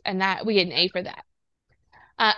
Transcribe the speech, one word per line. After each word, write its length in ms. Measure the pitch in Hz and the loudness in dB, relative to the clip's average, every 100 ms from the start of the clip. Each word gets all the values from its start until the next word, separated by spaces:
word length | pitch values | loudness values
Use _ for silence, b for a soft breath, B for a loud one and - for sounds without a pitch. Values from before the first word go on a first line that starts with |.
| - | -6
and 160 | 190 | -2
that 240 | 190 185 220 | 0 -2 0
we 80 | |
get 140 | 208 180 | 0 2
an 40 | |
A 160 | 135 180 | 2 0
for 140 | 180 | 0
that. 240 | 180 - - _ _ _ _ _ _ b b - | -8 -12 -18 _ _ _ _ _ _ b b 0
Uh, 140 | 220 | 2